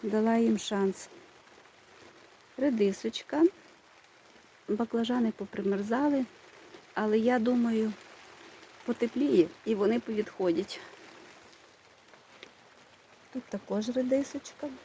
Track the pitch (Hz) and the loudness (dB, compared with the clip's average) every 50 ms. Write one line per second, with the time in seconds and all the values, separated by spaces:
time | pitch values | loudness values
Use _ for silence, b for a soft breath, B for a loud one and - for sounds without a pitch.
0 | - 214 202 214 214 226 226 226 233 226 220 208 - - 214 202 196 196 190 - | -4 -2 0 0 2 2 4 4 4 4 2 0 -2 -4 -2 0 0 0 0 -4
1 | - - - - - - - - - - - - - - - - - - - - | -10 -14 -16 -20 -20 -20 -20 -20 -20 -20 -20 -20 -20 -20 -20 -20 -20 -20 -20 -20
2 | - - - - - - - - - - - - 254 294 247 220 208 196 196 - | -20 -20 -20 -20 -20 -20 -20 -20 -20 -20 -6 0 0 0 2 4 2 2 0 0
3 | - 226 - - - - - 294 330 370 - - - - - - - - - - | -6 -6 -6 -8 -10 -4 2 4 4 4 4 0 -20 -20 -20 -20 -20 -20 -20 -20
4 | - - - - - - - - - - - - - - 208 208 233 226 - 233 | -20 -20 -20 -20 -20 -20 -20 -20 -20 -20 -20 -20 -6 -4 -2 -2 -2 -2 -2 -2
5 | 233 220 247 247 233 226 214 - 202 202 - 202 196 196 196 196 202 208 233 254 | -2 0 0 0 0 0 -2 -4 -10 -10 -8 -4 -2 0 0 0 0 -2 0 2
6 | 285 294 285 277 254 - - - - - - - - - - - - - - - | 2 2 2 2 0 -2 -6 -20 -20 -20 -20 -20 -20 -20 -20 -20 -20 -10 -6 -2
7 | 214 214 214 226 220 240 247 247 220 240 254 247 233 233 226 220 220 220 202 - | 0 2 2 4 4 4 2 2 2 2 2 2 2 2 2 2 0 0 -2 -6
8 | - - - - - - - - - - - - - - - - - - 240 - | -14 -20 -20 -20 -20 -20 -20 -20 -20 -20 -20 -20 -20 -20 -20 -14 -6 -6 -2 -2
9 | 240 226 - 247 277 285 247 196 165 165 - - - - 220 196 208 202 226 240 | -2 -2 0 0 0 4 6 4 4 4 2 -10 -4 -2 0 2 2 2 2 0
10 | - - 220 208 214 - - - 196 180 170 - 196 - - - - - - - | -2 -4 -4 -4 -4 -6 -4 -2 0 0 0 0 -2 -6 -8 -14 -14 -18 -20 -20
11 | - - - - - - - - - - - - - - - - - - - - | -20 -20 -20 -20 -20 -20 -20 -20 -20 -20 -20 -20 -20 -20 -20 -20 -20 -20 -20 -20
12 | - - - - - - - - - - - - - - - - - - - - | -20 -20 -20 -20 -20 -20 -20 -20 -20 -20 -20 -20 -20 -20 -20 -20 -20 -20 -20 -20
13 | - - - - - - - 262 247 - - 196 - - 196 208 214 233 240 254 | -20 -20 -20 -20 -20 -12 -12 -12 -10 -8 -12 -12 -8 -6 -6 -4 -4 -2 -2 -2
14 | 262 254 262 269 277 - - 277 - - - - - 294 262 254 - | 0 2 2 0 0 -2 -8 -12 -12 -12 -14 -12 -10 -10 -10 -12 -18